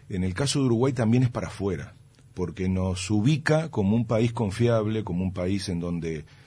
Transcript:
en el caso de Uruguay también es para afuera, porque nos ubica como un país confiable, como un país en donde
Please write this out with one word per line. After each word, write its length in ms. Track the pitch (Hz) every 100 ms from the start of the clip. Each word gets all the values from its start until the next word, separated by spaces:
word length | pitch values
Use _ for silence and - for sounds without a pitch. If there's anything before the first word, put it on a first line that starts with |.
| -
en 140 | 92
el 100 | 92
caso 260 | 90 139 143
de 60 | 131
Uruguay 280 | 117 131
también 300 | 123 110 120
es 60 | 127
para 180 | 113 -
afuera, 480 | - 98 82 - - - _ -
porque 360 | - 87 82 92
nos 400 | 92 92 92 92
ubica 580 | 107 113 151 - 156 165
como 260 | 110 98 113
un 100 | 113
país 260 | 110 120
confiable, 720 | 117 104 101 120 113 107 110
como 200 | 101 87
un 100 | 95
país 340 | 92 90 98 95
en 100 | 87
donde 460 | 87 87 80 80 78 -